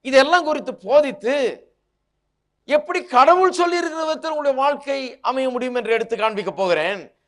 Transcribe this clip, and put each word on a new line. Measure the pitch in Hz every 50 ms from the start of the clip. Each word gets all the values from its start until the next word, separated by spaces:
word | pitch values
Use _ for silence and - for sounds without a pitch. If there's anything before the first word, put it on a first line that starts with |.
இதெல்லாம் | _ 262 262 269 269 285 339 359 330
குறித்து | 302 302 294 196 - 240
போதித்து, | - - 190 247 294 294 277 220 - - 226 277 294 269 214 143 98 - _ _ _ _ _ _ _ _ _ _ _ _ _ _ _ _ _ _ _ _
எப்படி | - 269 294 294 - 359 370 -
கடவுள் | - - 247 262 302 339 370 370 370 359
சொல்லி | 349 349 349 349
இருக்கிற | 349 339 339 311 320
விதத்தில் | 320 311 311 302 311 320
உங்களுடைய | 320 302 294 285 269
வாழ்க்கை | 254 269 285 294 285 - 269 277 277 262 247 - -
அமைய | _ - 254 262 262 262
முடியும் | 247 240 240 254 247
என்று | 247 240 226 226
எடுத்து | 226 226 - 226
காண்பிக்க | 196 208 220 220 202 196 175 170
போகிறேன். | 143 196 180 175 156 156 175 202 196 156 107 _ _ _